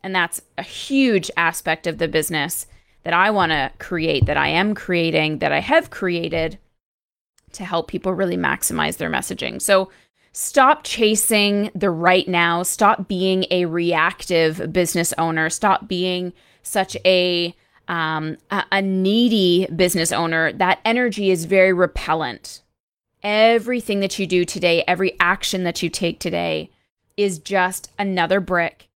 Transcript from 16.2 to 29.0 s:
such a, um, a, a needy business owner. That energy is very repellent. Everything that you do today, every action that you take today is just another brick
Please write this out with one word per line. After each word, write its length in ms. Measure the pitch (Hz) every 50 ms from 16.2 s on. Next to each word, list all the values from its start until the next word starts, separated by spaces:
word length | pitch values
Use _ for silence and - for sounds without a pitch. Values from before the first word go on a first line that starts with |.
| 180 180 - _ _ _ _ _
such 340 | _ - - 208 190 - - - -
a, 500 | 185 185 180 180 180 175 175 170 170 175 _ _ _ _ _ _ -
um, 480 | 175 170 160 156 160 156 156 156 156 - _ _
a, 140 | 202 202 - _
a 120 | 190 196
needy 840 | 196 196 190 190 190 190 208 226 240 240 226 214 190 180 175 185 185 - 160
business 380 | 170 185 180 175 175 165 165
owner. 400 | - 120 170 165 165 165 160 151
That 280 | - - 180 180 190 - _
energy 460 | 226 226 240 247 240 196 208 202 190
is 160 | 185 170 165
very 260 | 160 196 190 185 190
repellent. 880 | 185 175 180 175 _ - - - 160 160 151 123 110 - - - - - _ _ _ _ _ _ _ _ _ _ _ _
Everything 800 | - 208 208 214 220 226 233 233 - 233 254 240 220 - 208 202
that 180 | 196 190 - -
you 80 | 190
do 180 | 165 180 180 175
today, 400 | 165 - 175 160 175 170 165 -
every 300 | - 180 175 190 180 - -
action 460 | 175 175 185 202 - - - 185 180
that 180 | 175 170 -
you 60 | - 170
take 320 | - - 196 170 165 _
today 480 | - 170 160 170 170 165 156 156 151 - _ _ _ _ _ _ _ _ _
is 220 | - 202 196 180 151
just 520 | _ - 202 190 180 185 185 - - - _ -
another 420 | 202 196 190 185 165 165 185 202
brick 480 | 180 - 180 175 170 - - _ - _ _ _